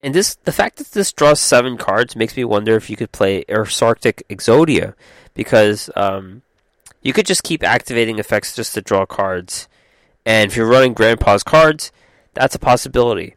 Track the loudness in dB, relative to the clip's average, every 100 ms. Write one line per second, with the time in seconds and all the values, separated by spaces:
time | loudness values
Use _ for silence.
0 | -2 -2 -2 -4 -8 -4 -4 _ -10 -4
1 | -4 2 4 4 4 2 2 -4 -4 -2
2 | -2 -2 -4 -4 -2 -2 2 0 0 -10
3 | -10 -2 0 0 -2 -4 -4 0 0 0
4 | -2 -4 -10 -8 2 4 4 2 -2 -10
5 | _ _ _ -12 0 4 4 0 -6 -4
6 | -4 -4 -10 -20 _ _ _ _ _ _
7 | -4 -2 0 -2 -4 -4 0 -2 -2 -2
8 | -2 -2 -2 -4 -4 -10 -8 -8 -2 -2
9 | -2 -4 -4 -4 -8 -14 -14 _ _ _
10 | _ _ 0 2 2 0 2 4 4 4
11 | 2 4 2 2 4 4 4 2 -8 _
12 | _ _ _ -4 -2 -2 0 0 0 0
13 | 0 0 -6